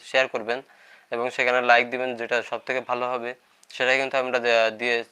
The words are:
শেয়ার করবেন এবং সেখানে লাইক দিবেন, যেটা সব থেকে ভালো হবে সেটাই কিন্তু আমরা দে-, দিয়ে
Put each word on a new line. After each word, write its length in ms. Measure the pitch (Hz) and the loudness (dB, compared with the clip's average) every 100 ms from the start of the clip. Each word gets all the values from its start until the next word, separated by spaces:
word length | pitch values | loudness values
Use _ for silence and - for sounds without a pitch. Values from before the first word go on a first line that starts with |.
শেয়ার 240 | - 131 131 | -2 0 2
করবেন 340 | 117 110 127 135 - - - - | 0 -4 -6 -8 -20 -20 -20 -8
এবং 200 | 120 123 | -4 -4
সেখানে 320 | 131 123 127 | 0 2 2
লাইক 280 | 123 120 120 | 6 4 4
দিবেন, 260 | 123 127 117 | -2 -4 -6
যেটা 260 | 117 120 | -2 -2
সব 180 | 107 117 - | -2 -6 -4
থেকে 140 | 127 | -4
ভালো 280 | 120 123 123 | -2 -4 -4
হবে 260 | 123 120 127 _ _ - | -6 -8 -12 _ _ -14
সেটাই 300 | - 127 131 | -2 2 2
কিন্তু 180 | 135 135 | 0 -2
আমরা 220 | 127 123 | 0 0
দে-, 320 | 120 117 113 | 2 4 2
দিয়ে 340 | 110 120 117 113 | 0 -2 -2 -4